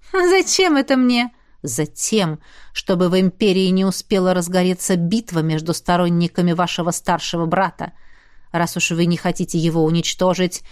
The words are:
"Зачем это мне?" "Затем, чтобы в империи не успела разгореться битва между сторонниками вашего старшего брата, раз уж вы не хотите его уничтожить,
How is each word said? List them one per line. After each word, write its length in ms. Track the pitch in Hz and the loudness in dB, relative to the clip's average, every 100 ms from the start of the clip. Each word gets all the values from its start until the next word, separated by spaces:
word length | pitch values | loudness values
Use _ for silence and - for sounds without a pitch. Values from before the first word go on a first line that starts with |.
| - | -4
"Зачем 640 | 381 359 381 - - 370 285 | 0 4 2 2 0 2 2
это 180 | 277 262 | 2 2
мне?" 360 | 247 240 240 - _ - | 2 2 -2 -8 _ -14
"Затем, 760 | 147 117 151 - - 214 170 151 - - - | -6 -4 -4 -6 -2 0 0 -4 -12 -20 -14
чтобы 360 | - - 180 180 | -8 -2 0 2
в 100 | 185 | 2
империи 480 | 185 - 208 185 190 | 0 2 2 2 2
не 180 | 185 190 | 2 0
успела 480 | - - 196 185 | -2 -2 0 2
разгореться 640 | 180 170 185 180 180 - 180 | 0 0 0 0 0 -2 0
битва 440 | 170 220 - 170 | 0 -2 -2 -2
между 340 | 160 156 160 | 0 -2 -2
сторонниками 800 | 156 - 175 175 170 170 - 175 | -4 0 0 2 2 0 0 0
вашего 380 | 170 170 - 170 | 0 -2 -2 -4
старшего 540 | 165 - 170 - 170 165 | -2 -2 -2 -2 -4 -2
брата, 480 | 180 190 - 170 - - - - - - | 0 0 -4 -12 -12 -20 -20 -20 -20 -6
раз 260 | 165 170 175 | -2 -2 -2
уж 140 | - | -2
вы 140 | 165 170 | 0 0
не 100 | 175 | 0
хотите 420 | 180 - - 165 | -2 -4 -2 -2
его 260 | 165 165 | 0 2
уничтожить, 800 | 156 170 - - 185 175 180 - - | 2 0 -2 0 0 2 -2 -4 -16